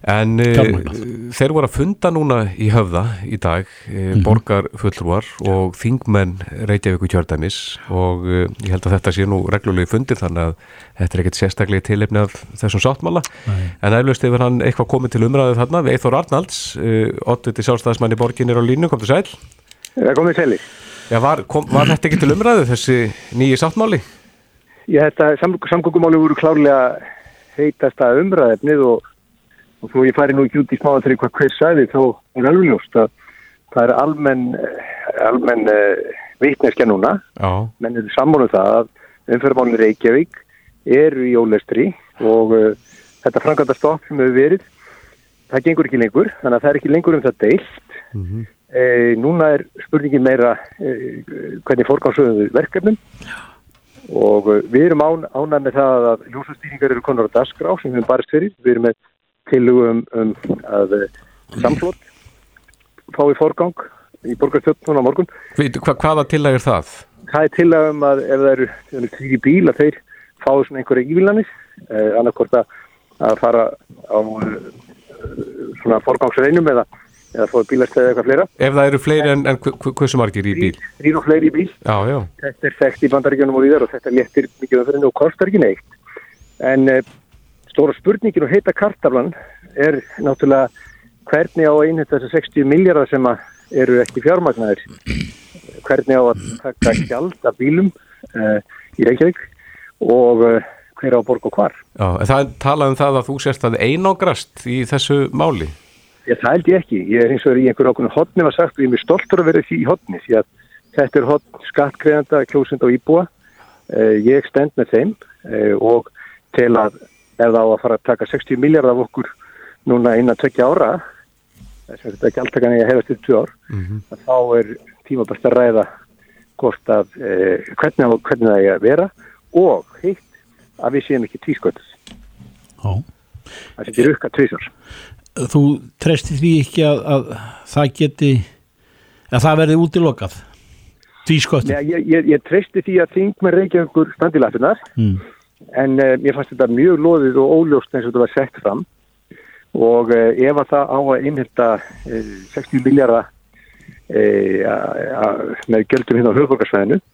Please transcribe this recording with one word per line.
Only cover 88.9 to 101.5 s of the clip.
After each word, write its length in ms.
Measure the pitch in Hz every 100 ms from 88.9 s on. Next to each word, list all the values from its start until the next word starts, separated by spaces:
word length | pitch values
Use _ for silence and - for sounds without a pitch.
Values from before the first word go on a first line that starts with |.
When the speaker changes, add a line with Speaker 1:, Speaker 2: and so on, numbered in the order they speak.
| 202 147 127 131 165 - - - -
Speaker 3:
er 260 | 147 143 - -
náttúrulega 500 | 147 135 143 135 131 - - - _ _ -
hvernig 380 | 151 170 175 156
á 40 |
að 140 | 151 151
innheimta 280 | 160 151 143
þessa 120 | 127
sextíu 320 | 160 - - 135
milljarða 420 | 151 185 156 139
sem 140 | 135 127
að 100 | 110 - _ _
eru 280 | 143 127 123
ekki 220 | 117 - 147
fjármagnaðir. 560 | 180 165 117 110 98 - - - 62 - - - - - - -
Hvernig 320 | 131 - 131
á 60 | 123
að 80 | 107 95 110
taka 320 | 135 - 117 113 151
gjald 300 | 123 175 - -
af 120 | -
bílum, 340 | 131 160 190 - _ _ - 113
eh, 240 | 107 107 - - - -
í 80 | -
Reykjavík 320 | 127 165 180 - _ - - - _
og, 400 | - 120 120 117
eh, 180 | 117 113 - - _ -
hver 140 | 135 123
á 40 |
að 40 | 107
borga 200 | 120
og 80 | 110